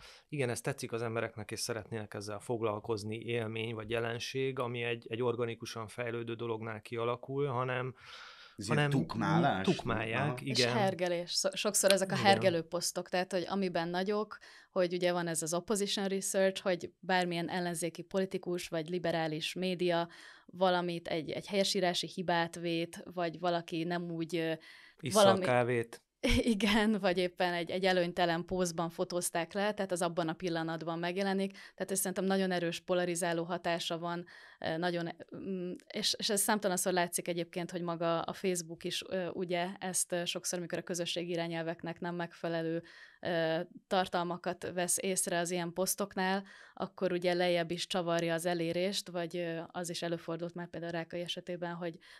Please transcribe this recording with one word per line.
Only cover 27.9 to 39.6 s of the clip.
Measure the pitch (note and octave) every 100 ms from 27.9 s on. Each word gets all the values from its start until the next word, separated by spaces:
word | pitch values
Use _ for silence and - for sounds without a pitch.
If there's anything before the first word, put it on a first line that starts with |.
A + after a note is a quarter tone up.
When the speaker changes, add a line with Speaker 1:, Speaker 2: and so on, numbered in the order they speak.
| F3+ F3 F3 E3+ E3 E3+
Speaker 3:
pózban | F3+ F3 E3 E3+
fotózták | E3+ F3+ F3 F3 E3+ E3
le, | G3+ G#3
tehát | G#3 F#3+
az | F3
abban | F3 E3+ E3
a |
pillanatban | D#3+ F#3 E3 E3 E3 D#3+ E3
megjelenik. | F3 F3+ G3 F#3+ G3
Tehát | G3 - - F#3
ez | F#3+
szerintem | F#3 F#3 F#3+
nagyon | F#3+ F#3
erős | F3 E3+ E3+
polarizáló | - F3+ F3+ E3+ F3 E3+
hatása | E3+ E3+ F3 E3 - E3+
van, | E3+ E3+ F3 - - -
ö, | - D#3+
nagyon, | F3+ E3+ E3+ D#3 - -
mm, | G3 F#3 F3+ - -
és, | G#3+ G3+ -
és | G#3
ez | G3+
számtalanszor | G#3+ G#3+ G3+ F3+ F#3+
látszik | F3+ F3 - F3+
egyébként, | E3+ E3+ F3+ E3+
hogy | F3+
maga | F3 E3 E3+ E3
a | -
Facebook | - F#3+ F3+ E3 E3
is, | F3 - -
ö, | F#3 F3
ugye | F#3 F3 F3